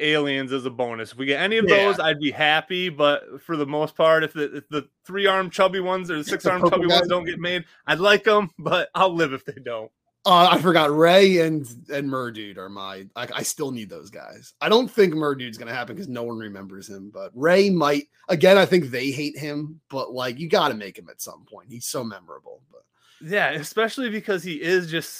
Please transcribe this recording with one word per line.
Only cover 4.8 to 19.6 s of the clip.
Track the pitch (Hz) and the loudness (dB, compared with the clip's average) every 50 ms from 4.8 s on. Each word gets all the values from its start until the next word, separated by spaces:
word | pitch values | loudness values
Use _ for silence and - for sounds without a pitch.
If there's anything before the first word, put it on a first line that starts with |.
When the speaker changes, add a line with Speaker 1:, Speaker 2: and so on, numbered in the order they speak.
| 139 - _ _ _ | -8 -8 _ _ _
Speaker 1:
three-armed | - 185 202 196 196 190 190 190 180 - | -10 -4 0 2 2 2 2 -2 -2 0
chubby | - 190 190 180 190 | 2 2 2 2 -2
ones | 180 185 185 190 180 170 | -2 -2 -4 -4 -4 -4
or | 170 | -6
the | 151 147 | -6 -4
Speaker 2:
The | - | -6
Speaker 1:
six-armed | 196 - - 180 180 180 180 | -6 -2 -2 -2 0 2 2
Speaker 2:
purple | 170 190 180 | 2 2 2
Speaker 1:
chubby | 170 | 2
ones | 170 170 175 175 | 4 4 4 2
Speaker 2:
guys? | |
Speaker 1:
don't | 175 180 180 170 | 2 0 -2 -2
get | 170 175 165 | -6 -8 -6
made, | 170 175 180 180 165 - _ _ _ | -6 -4 -4 -4 -6 -10 _ _ _
I'd | 143 156 156 | -2 -2 2
like | 185 202 208 202 202 | 4 4 4 4 4
'em, | 220 208 208 202 165 - - | 4 4 4 2 -2 -6 -10
but | 151 151 175 180 147 - - | -4 -2 -2 -2 -2 -2 0
I'll | 170 185 190 170 | 2 2 2 2
live | 165 160 139 | 0 0 -2
if | 135 131 - | -2 -6 -10
they | - - 135 127 | -14 -16 -12 -12
don't. | 120 117 110 110 - _ _ _ _ _ _ - | -10 -10 -10 -10 -14 _ _ _ _ _ _ 2
Speaker 2:
Uh, | 202 180 170 175 180 | 4 6 8 8 6
I | 175 175 | 6 4
forgot | 151 185 165 170 156 143 147 | 4 4 4 4 4 4 4
Ray | 151 165 170 180 196 202 196 185 170 | 6 6 8 8 8 8 8 6 4
and, | 160 160 160 151 135 120 120 120 - - | 2 2 0 -2 -6 -8 -14 -18 -12 -8
and | - 143 143 139 | -8 -6 -4 -4
Murdude | 135 131 127 120 110 107 104 101 95 | -4 -6 -6 -8 -10 -12 -14 -14 -14
are | 95 92 | -14 -16
my, | 98 101 101 98 95 98 98 98 98 _ | -14 -12 -12 -12 -12 -12 -14 -16 -14 _
I, | 120 123 120 - | -12 -10 -8 -8
I | 135 - | -8 -8
still | - - - 156 170 | -8 -6 -6 -8 -8
need | 127 117 107 92 | -8 -10 -12 -14
those | 87 76 76 98 | -16 -18 -18 -18
guys. | 117 78 67 - - 110 123 - _ _ | -18 -18 -18 -18 -20 -20 -20 -20 _ _
I | 147 | 0
don't | 165 214 240 262 208 | 2 4 2 2 2
think | - 233 196 180 151 | 2 2 2 4 2
Murdude's | 156 151 147 139 131 127 120 110 | 0 -2 -2 -2 -4 -6 -10 -12
gonna | 117 123 113 123 | -12 -12 -10 -8
happen | 131 123 110 117 | -8 -8 -8 -10
'cause | - 202 143 | -12 -12 -10
no | 123 120 120 | -8 -8 -8
one | 117 117 | -8 -8
remembers | 113 110 104 101 98 98 95 95 98 95 107 | -8 -10 -12 -12 -14 -14 -16 -16 -18 -18 -16
him, | 98 98 95 104 | -18 -18 -18 -16
but | - 92 98 104 - | -14 -14 -14 -14 -6
Ray | 123 139 165 180 196 202 202 | -2 2 4 4 6 4 4
might. | 185 170 147 143 147 143 - - _ _ _ | 2 2 2 2 0 0 -4 -8 _ _ _
Again, | - 185 156 170 185 196 | -4 0 4 6 8 8
I | 196 180 | 8 6
think | - 190 180 147 | 6 4 2 2
they | 127 123 123 131 139 | 0 -4 -4 -4 -4
hate | 127 139 147 147 143 | -4 -4 -6 -8 -8
him, | 135 151 151 147 147 | -8 -8 -8 -6 -8